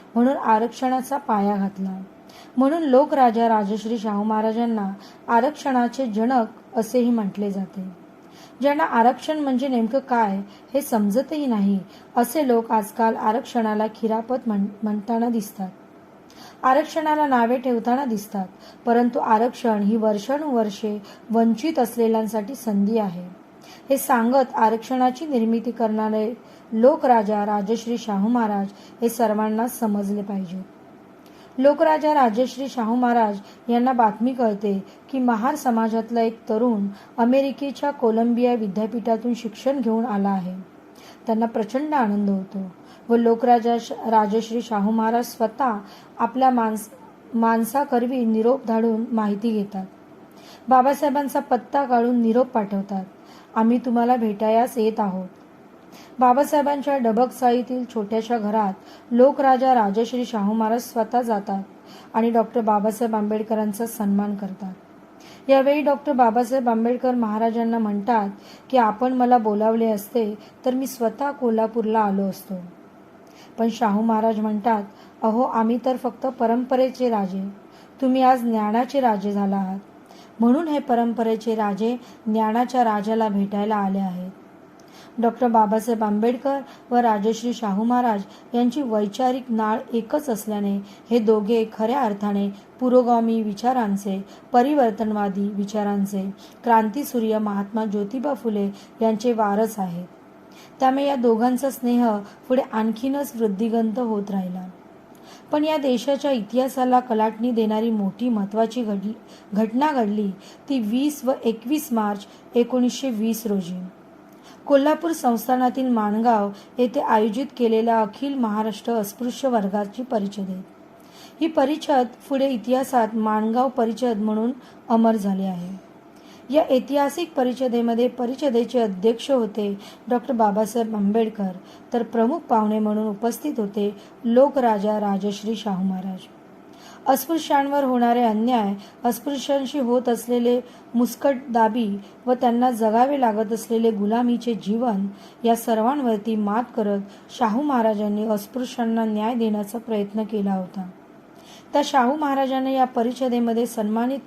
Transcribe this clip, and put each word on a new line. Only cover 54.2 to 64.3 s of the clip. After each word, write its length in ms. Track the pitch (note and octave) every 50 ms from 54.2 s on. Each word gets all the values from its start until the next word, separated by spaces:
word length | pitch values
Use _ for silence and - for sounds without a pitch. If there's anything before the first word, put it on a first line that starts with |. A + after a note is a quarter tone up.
| A#3 G#3+ G3+ G3+ A3 G#3+ A3 A3+ A#3+ B3+ B3+ B3
येत 220 | G#3+ A3 A3 A3
आहोत." 280 | G#3+ G3 F3+ F#3 F#3 F#3 - - - - - - - - - - - - - - - - - -
बाबासाहेबांच्या 800 | B3+ B3 B3 C4+ D4 D4 D4+ D4 C#4 C#4+ C#4+ C#4+ B3+ C#4+ C#4+ C4+
डबकसाईतील 840 | A#3+ A3+ G#3+ A3+ B3+ B3 B3+ - B3+ B3 A#3+ B3 A#3+ - B3+ B3+ B3 A#3+ -
छोट्याशा 440 | A#3 G3+ G3+ A3 A3 A3 A3+ A#3+ A3+
घरात 360 | G#3 G#3 G#3 A3 G#3 G3 G3 - - - - - - -
लोकराजा 640 | A#3+ A#3 B3 C#4 C#4+ - C#4 C4+ C4 B3 C4 C4 B3+
राजश्री 500 | A#3+ G#3+ G3+ G3 A3+ A#3+ A#3 B3+ B3 B3
शाहू 280 | - - G#3+ G3 G3+ A3
महाराज 300 | A3+ A3 G#3+ A3+ B3 A#3+
स्वतः 400 | - - A#3 A3 A3 - B3 B3+
जातात 400 | A#3 A3+ G3+ G3+ G#3 G3 G3 G3 - - - - - - - - - -
आणि 160 | A#3 A3+ A#3
डॉक्टर 300 | A3+ A#3 A3 A3 - A#3+
बाबासाहेब 560 | A3 A3 G#3+ G#3 G3 A3 G#3 - B3 A3+ A3
आंबेडकरांचा 680 | G#3+ G#3 G#3 G#3+ G#3+ A3 A3 A3+ G#3+ G#3+ G#3+ G3+ - A#3
सन्मान 480 | A3+ A3+ - G#3+ G3+ G3+ G3+ G#3 G#3